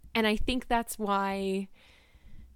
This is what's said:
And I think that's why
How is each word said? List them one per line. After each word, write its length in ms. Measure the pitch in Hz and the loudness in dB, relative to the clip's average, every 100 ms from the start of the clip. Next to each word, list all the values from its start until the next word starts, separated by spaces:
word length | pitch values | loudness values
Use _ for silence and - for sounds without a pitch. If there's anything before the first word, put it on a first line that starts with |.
| - | -4
And 140 | 226 220 | 0 2
I 80 | 214 | 4
think 320 | - 247 - | 2 0 2
that's 320 | 233 233 - | 0 0 -4
why 680 | 208 196 196 196 190 190 196 - - - _ - - - - | 0 0 0 -2 -2 -2 -4 -12 -20 -20 _ -20 -18 -18 -18